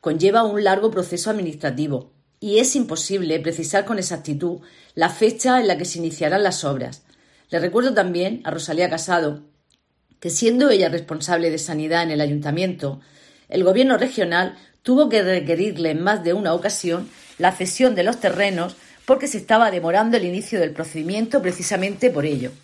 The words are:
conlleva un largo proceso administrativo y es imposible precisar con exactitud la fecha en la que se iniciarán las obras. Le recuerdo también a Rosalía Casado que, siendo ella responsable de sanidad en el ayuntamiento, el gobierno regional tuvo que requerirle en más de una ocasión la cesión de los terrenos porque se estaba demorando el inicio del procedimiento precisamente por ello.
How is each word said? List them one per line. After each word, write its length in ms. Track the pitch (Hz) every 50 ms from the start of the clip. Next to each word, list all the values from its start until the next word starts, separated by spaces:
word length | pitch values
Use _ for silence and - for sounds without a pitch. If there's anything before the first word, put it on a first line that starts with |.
conlleva 420 | - 170 151 156 170 196 202 226 226
un 200 | 214 208 208 208
largo 260 | 196 190 196 208 226
proceso 380 | 220 190 180 180 175 175 - 214
administrativo 800 | 214 208 185 165 151 151 - 147 123 127 151 147 143 127 - _ _ _ _ _ _ _
y 200 | - 208 202 220
es 160 | 254 262 -
imposible 640 | 285 233 - 156 156 - - 190 196 180 160 160 156
precisar 460 | 143 165 170 165 160 156 - 196 196
con 120 | 196 233 202
exactitud 640 | 180 - 180 151 147 - 147 147 170 175 170 170 - - _ - - _ _
la 120 | - 165 175
fecha 540 | - - 226 220 226 - - 254 254 254
en 60 | 233 196
la 100 | 175 147
que 80 | 180
se 140 | - - 170
iniciarán 440 | 170 165 151 - 170 151 175 196 208
las 220 | 190 151 - -
obras. 380 | 143 139 131 123 123 127 - _ _ _ _ _ _ _ _ _ _
Le 80 | - 170
recuerdo 360 | 170 175 170 226 247 269 233
también 480 | 208 190 185 175 170 180 190 226 240 -
a 80 | -
Rosalía 380 | 160 165 - - 156 165 180 180
Casado 540 | - 160 - - 180 175 160 151 147 147 - _ _ _ _ _ _ _ _ _ _ _ _ _ _ _
que, 100 | - 170
siendo 400 | 160 - 233 226 233 247 277 285
ella 200 | 226 190 185 160
responsable 600 | 147 170 160 - 160 156 - - 180 170 165 165
de 80 | 156 156
sanidad 460 | - - 160 151 156 156 165 170 170
en 80 | 165
el 100 | 156 147
ayuntamiento, 800 | 151 147 147 147 147 147 143 165 185 190 180 - - 139 120 - _ _ _ _ _ _ _ _ _ _
el 140 | - 370 185
gobierno 340 | 185 190 233 262 269 247 202
regional 600 | 214 254 - - 190 170 170 175 185 - - - - _ _ _
tuvo 260 | _ - 254 269 302 247
que 160 | 220 214 190
requerirle 680 | 180 185 180 147 139 170 165 190 214 185 147 170 160
en 120 | 151 156 175
más 200 | 196 214 202 170
de 100 | 170 175
una 200 | 202 208 170 165
ocasión 560 | 175 - 208 214 - - 175 165 175 - - - - - - - _
la 160 | 180 185 185
cesión 420 | - 185 180 - - 254 254 233
de 80 | 185 175
los 160 | 208 240 240
terrenos 560 | - 190 190 180 202 202 190 170 170 180 - - - - - _ _
porque 220 | - 262 269 277 285
se 100 | - 208
estaba 340 | 185 - 220 220 233 220
demorando 460 | 190 175 165 165 170 202 220 226 233 226
el 80 | 185
inicio 340 | 180 180 196 214 - - 196
del 120 | 170 151
procedimiento 680 | 151 156 160 165 - 160 156 170 196 214 226 226 - 277
precisamente 680 | 180 180 175 - 180 - 208 180 185 196 202 190 - 247
por 160 | - 151 139
ello. 260 | 156 147 131 123 127 - -